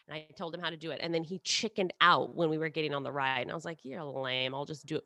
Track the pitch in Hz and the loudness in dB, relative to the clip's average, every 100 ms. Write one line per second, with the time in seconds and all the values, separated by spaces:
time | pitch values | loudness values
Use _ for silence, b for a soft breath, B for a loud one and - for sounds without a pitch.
0 | - 156 156 151 170 170 165 165 160 - | -14 -12 -12 -10 -8 -4 -4 -4 -6 -4
1 | 170 165 156 185 - - 220 - 185 - | 0 0 0 -4 -2 0 0 0 0 6
2 | 175 147 123 160 165 156 160 156 151 143 | 8 8 4 2 2 2 0 -2 -2 -2
3 | 131 139 135 131 - 165 170 160 254 214 | -2 0 0 0 -2 -6 -8 -10 -10 -8
4 | 147 135 131 127 131 135 143 151 - 156 | -6 -4 -2 0 0 -2 -6 -8 -6 -6